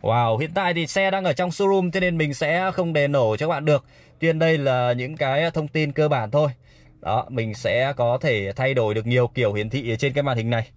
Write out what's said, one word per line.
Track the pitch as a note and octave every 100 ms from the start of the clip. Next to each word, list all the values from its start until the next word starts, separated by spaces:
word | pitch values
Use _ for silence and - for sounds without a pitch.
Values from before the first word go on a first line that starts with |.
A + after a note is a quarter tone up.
Wow, | G#2 A#2 A#2 A2+
hiện | D#3
tại | F3 F#3+
thì | E3+ D#3+
xe | - G3
đang | F#3+
ở | F3+
trong | D3 F3+
showroom, | - G3 G3 F3+
thế | F#3
nên | F3+ E3
mình | D3+
sẽ | C#3 D3+ E3+ F#3
không | F3 E3+
đè | D3+ C#3+
nổ | C#3+ A2+ G#2+
cho | D#3
các |
bạn | D#3 D3+
được. | C#3+ - - - -
Tuy | D#3+
nhiên | D#3+
đây | E3 D#3+
là | C3+ B2+ B2
những | B2 B2+ D#3
cái | C#3 C#3 E3
thông | D#3+ D3+
tin | D#3+ D3+
cơ | C#3+ D3+
bản | C#3 A2
thôi. | C#3+ D3+ B2+ - - - -
Đó, | - A2 -
mình | B2+ A2+
sẽ | A2 A2 A2+ C3
có | C#3 A#2+ B2
thể | C3+ A2 G2 G2+
thay | C3
đổi | C3 A2
được | G#2+ A2
nhiều | B2 A#2+
kiểu | - A2+
hiển | G#2 G#2+
thị | C3+ A#2+
ở | A2+
trên | C#3
cái | C3+
màn | C#3+ A#2
hình | A2+
này. | A#2 A2+